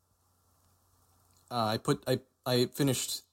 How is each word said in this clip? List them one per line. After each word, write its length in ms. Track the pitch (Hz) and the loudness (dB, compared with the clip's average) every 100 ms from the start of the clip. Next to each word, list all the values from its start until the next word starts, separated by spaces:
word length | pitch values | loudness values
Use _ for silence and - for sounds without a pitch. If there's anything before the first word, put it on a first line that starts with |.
| _ _ _ _ _ _ _ _ _ _ _ _ _ _ _ | _ _ _ _ _ _ _ _ _ _ _ _ _ _ _
uh, 160 | 123 110 | -2 0
I 120 | 110 | 0
put, 260 | - 147 - | -2 -2 0
I, 140 | 131 - _ - | -2 -4 _ -2
I 200 | 123 127 | 0 0
finished 560 | - 139 127 - - - | 2 0 0 -4 -8 -12